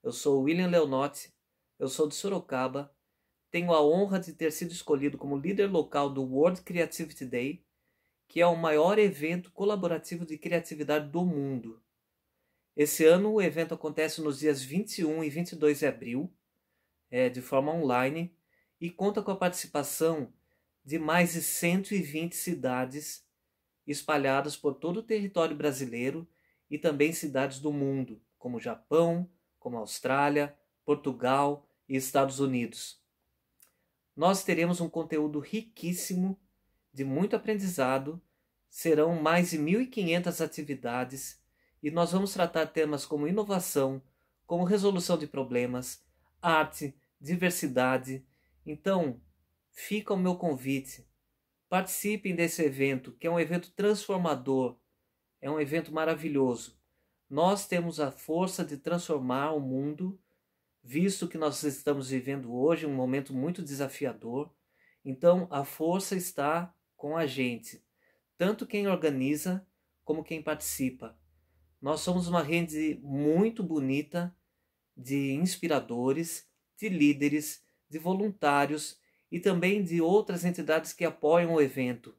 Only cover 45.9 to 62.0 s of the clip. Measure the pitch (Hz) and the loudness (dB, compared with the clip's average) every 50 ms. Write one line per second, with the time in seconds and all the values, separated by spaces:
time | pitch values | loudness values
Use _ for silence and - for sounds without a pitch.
45.9 | - - _ _ _ _ _ _ _ _ - 175 165 156 156 151 - - 151 139 | -12 -14 _ _ _ _ _ _ _ _ 0 2 4 4 2 0 -4 -8 -8 -10
46.9 | - _ _ _ _ _ 139 143 180 175 180 180 175 - - 139 127 127 127 127 | -10 _ _ _ _ _ -6 -4 -2 0 2 0 0 0 -4 0 2 2 2 4
47.9 | 131 127 127 131 131 131 - _ _ _ _ _ _ _ _ 156 151 147 _ 196 | 2 0 -2 -6 -10 -10 -12 _ _ _ _ _ _ _ _ -12 -12 -4 _ 0
48.9 | 196 185 165 139 117 - _ _ _ _ _ _ _ _ _ _ _ - - - | 2 2 0 -2 -4 -8 _ _ _ _ _ _ _ _ _ _ _ -16 -8 -4
49.9 | 202 214 208 - 208 190 185 180 175 180 180 170 143 127 123 135 139 135 135 - | -4 -4 -2 -2 0 0 2 0 0 0 -2 -4 -4 -2 -2 -2 -2 -2 -4 -8
50.9 | - - - _ _ _ _ _ _ _ _ _ _ _ _ _ 180 185 185 180 | -18 -20 -20 _ _ _ _ _ _ _ _ _ _ _ _ _ -2 -2 0 -2
51.9 | - - - 202 214 208 - 196 175 170 170 170 - - 160 147 135 135 139 139 | -6 -4 -2 -2 -4 -2 -4 -4 0 0 0 0 0 0 0 0 2 2 0 0
52.9 | 135 127 - 127 - _ - 165 170 170 160 151 175 180 175 - _ - 202 208 | 0 -2 -6 -12 -16 _ -4 0 0 0 0 0 -2 -4 -4 -8 _ 0 2 2
53.9 | 214 202 - - 196 185 175 165 143 127 127 135 135 131 131 120 - _ _ _ | 2 0 -2 -4 -2 0 0 0 0 -2 0 0 0 2 0 -2 -4 _ _ _
54.9 | _ _ _ _ _ _ _ _ _ _ - 139 151 156 147 135 151 165 156 - | _ _ _ _ _ _ _ _ _ _ -8 -4 -2 -2 -2 0 -2 -4 -4 -2
55.9 | 151 156 160 160 165 147 160 151 143 139 135 127 120 110 - - _ _ _ _ | -2 0 0 0 0 0 -2 0 2 2 2 2 2 -2 -8 -16 _ _ _ _
56.9 | _ _ _ _ _ _ _ _ 135 147 170 185 202 196 - - 185 175 170 170 | _ _ _ _ _ _ _ _ 0 2 4 4 4 2 -2 -2 -2 -2 -2 -2
57.9 | 151 151 147 135 - - - - 156 170 185 185 - - 170 147 147 135 _ 160 | -2 -2 -4 -4 -4 -10 -6 -4 0 0 0 -2 -2 -6 -6 -6 -8 -8 _ -4
58.9 | 175 175 175 - 160 139 123 127 127 135 143 156 160 151 139 131 131 131 139 147 | -4 -2 -2 -2 -2 -2 0 0 0 0 0 0 -2 -2 -2 -2 -2 -2 -2 -4
59.9 | 151 156 185 185 196 - _ _ _ _ _ _ _ _ _ _ _ _ _ 123 | -4 -4 -6 -6 -6 -10 _ _ _ _ _ _ _ _ _ _ _ _ _ -6
60.9 | 127 160 180 202 190 - 185 170 - 160 156 147 139 - - 147 139 - - 147 | 0 0 2 2 0 -2 -6 -6 -4 -2 -2 -2 -2 0 -4 -4 -4 -2 -2 0
61.9 | 143 139 | 0 0